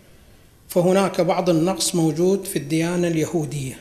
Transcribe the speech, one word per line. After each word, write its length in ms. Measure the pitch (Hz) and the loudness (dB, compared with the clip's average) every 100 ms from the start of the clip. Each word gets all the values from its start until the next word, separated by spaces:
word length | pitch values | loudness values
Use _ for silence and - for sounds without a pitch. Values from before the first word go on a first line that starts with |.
| - - - - - _ - | -20 -20 -20 -20 -20 _ -4
فهناك 520 | 185 175 190 190 190 | 0 2 4 2 0
بعض 280 | 170 175 180 | 0 0 2
النقص 460 | 160 170 185 - 175 | 2 2 0 -2 2
موجود 500 | 160 151 180 196 196 | 2 2 2 0 -2
في 100 | 170 | -6
الديانة 520 | 139 160 170 180 175 | -4 -2 0 0 0
اليهودية 680 | 160 151 175 147 143 131 - | 0 0 -2 -4 -6 -8 -10